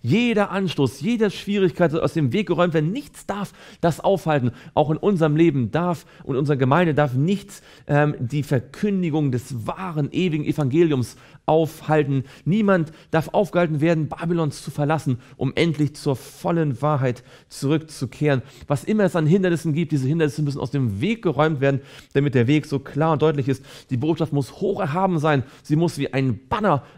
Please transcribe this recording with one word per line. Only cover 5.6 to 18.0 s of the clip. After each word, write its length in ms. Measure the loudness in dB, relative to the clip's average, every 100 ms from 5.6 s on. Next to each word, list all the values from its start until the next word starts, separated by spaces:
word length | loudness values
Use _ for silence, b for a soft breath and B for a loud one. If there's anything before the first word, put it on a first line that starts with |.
| -2
darf 340 | -2 -2 -4 -8 B
und 120 | -4 -2
unserer 220 | 0 2
Gemeinde 360 | 4 4 4
darf 200 | 2 0
nichts, 480 | 2 0 -2 -6 -20 B B 0
ähm, 280 | 2 2 0
die 240 | -4 -4
Verkündigung 880 | 0 -2 -2 -4 -2 0 0 0 0
des 340 | -2 -4 -8 -8
wahren, 440 | -8 -6 -4 -2
ewigen 320 | 0 0 0
Evangeliums 720 | -2 -2 0 2 2 2 -2 -8 B B 0
aufhalten. 800 | 2 2 -4 0 0 2 -2 -4 B
Niemand 480 | -2 2 4 2 0 B B
darf 180 | -2 0
aufgehalten 500 | -2 0 0 0 2
werden, 300 | 2 0 -2
Babylons 520 | -4 -2 0 -2 -4
zu 80 | -10
verlassen, 500 | -4 0 0 0 -4 B B
um 160 | -4 0
endlich 400 | 0 0 -2 -2
zur 220 | -4 -4
vollen 640 | -6 -8 -2 0 0 -2
Wahrheit 420 | 0 0 0 -2 B B B
zurückzukehren. 920 | -6 0 0 -2 -10